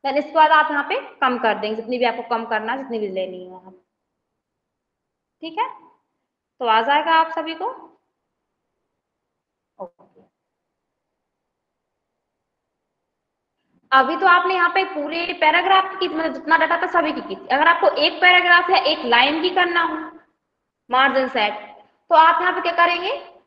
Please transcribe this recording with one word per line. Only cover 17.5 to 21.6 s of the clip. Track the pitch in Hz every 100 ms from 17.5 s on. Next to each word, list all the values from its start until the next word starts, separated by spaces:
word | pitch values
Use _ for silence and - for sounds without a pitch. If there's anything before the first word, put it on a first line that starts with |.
| 277 320
आपको | 349 392 -
एक | 320 -
पैराग्राफ | 359 359 349 349 359
या | 381 370
एक | 311 247
लाइन | 240 269 311
की | 359
करना | 370 349 339
हो | 320 311 311 - _ _ _ _ _ _ _
margin | 247 269 254 254
set, | 240 208 -